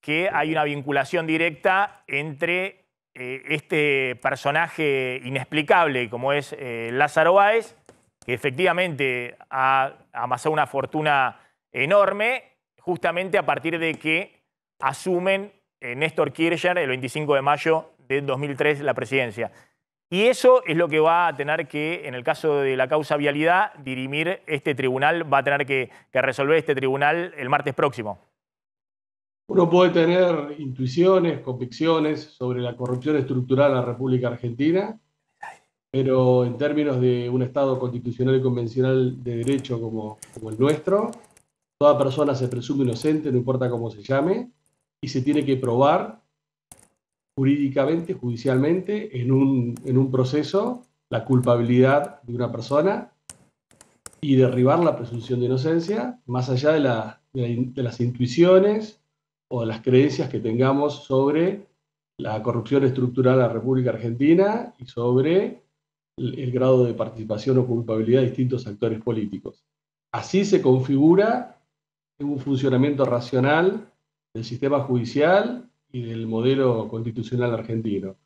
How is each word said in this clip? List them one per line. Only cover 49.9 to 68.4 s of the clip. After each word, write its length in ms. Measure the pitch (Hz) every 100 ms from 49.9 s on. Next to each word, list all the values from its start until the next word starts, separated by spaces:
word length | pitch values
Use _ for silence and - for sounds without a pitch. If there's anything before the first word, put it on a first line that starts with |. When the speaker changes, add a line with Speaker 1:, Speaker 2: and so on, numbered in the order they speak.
| 127
Speaker 2:
un 120 | 135
proceso, 760 | 127 127 147 143 190 233 254 - _ _
la 140 | 117
culpabilidad 960 | - 127 123 120 117 123 131 143 120 -
de 120 | -
una 160 | 117 117
persona 600 | - - 143 175 233 - _ _ - _ _ _ _ - _ - _
y 140 | 147 131
derribar 420 | 127 123 127 160
la 180 | 170 127
presunción 440 | 120 120 - 123
de 60 | 123
inocencia, 720 | 131 147 165 170 220 247 247
más 240 | - 123 123
allá 240 | 127 147
de 80 | 156
la, 400 | 135 117 110 - _
de 80 | 131
la 60 | 120
in-, 260 | 117 127
de 80 | -
las 180 | 120 -
intuiciones 1040 | 120 - 123 - 175 185 202 214 220 - _ _ _ _ _
o 120 | 123
de 60 | 113
las 160 | 110
creencias 460 | - 127 147 - 143
que 100 | 113
tengamos 640 | 107 113 131 139 147 139
sobre 640 | - 131 139 156 175 208 - _ _ _ _ _
la 240 | 95 107
corrupción 420 | 110 117 - 139
estructural 500 | 139 127 127 123 127
en 60 | 131
la 80 | 120
República 420 | 113 113 131 123
Argentina 840 | 113 117 117 143 170 196 233 240 _
y 80 | 123
sobre 760 | - 120 127 147 180 226 - _ _ _ _ _ -
el, 220 | 127 -
el 120 | 127
grado 320 | 127 127 131
de 100 | 123
participación 640 | 107 110 - 107 107 - 131
o 80 | 123
culpabilidad 540 | 117 113 110 110 127
de 80 | 123
distintos 380 | -